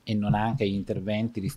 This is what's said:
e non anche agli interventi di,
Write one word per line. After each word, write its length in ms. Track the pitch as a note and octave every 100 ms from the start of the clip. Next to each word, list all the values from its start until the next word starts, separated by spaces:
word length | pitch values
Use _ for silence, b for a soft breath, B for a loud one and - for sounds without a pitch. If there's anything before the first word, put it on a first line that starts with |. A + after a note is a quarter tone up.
e 100 | -
non 200 | G#2+ G#2 G#2
anche 280 | A2 -
agli 100 | G2+
interventi 680 | G2 F#2+ F#2+ F#2+ G#2+ A2+ A2
di, 100 | F#2+